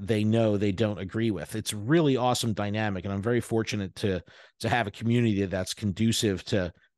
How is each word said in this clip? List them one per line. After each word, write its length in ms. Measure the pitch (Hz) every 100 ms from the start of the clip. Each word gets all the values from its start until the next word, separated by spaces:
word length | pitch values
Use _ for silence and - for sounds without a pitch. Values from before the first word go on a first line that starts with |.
| 95
they 180 | 107
know 340 | 107 113 113 101
they 140 | 101
don't 280 | 92 107 92
agree 320 | 92 113 117
with. 240 | 90 76 110
It's 180 | -
really 440 | 107 107 170 147 123
awesome 360 | 123 123 120
dynamic. 500 | 104 104 107 107 95
And 100 | 98
I'm 80 | 98
very 200 | 107 120
fortunate 540 | - 113 110 107 92 -
to, 260 | 104 90 - - - -
to 100 | 113
have 160 | 123 104
a 60 |
community 540 | - 113 120 117 98 98
that's 280 | 92 92
conducive 680 | - 104 92 113 110 110 92 -
to, 260 | 104 87 - _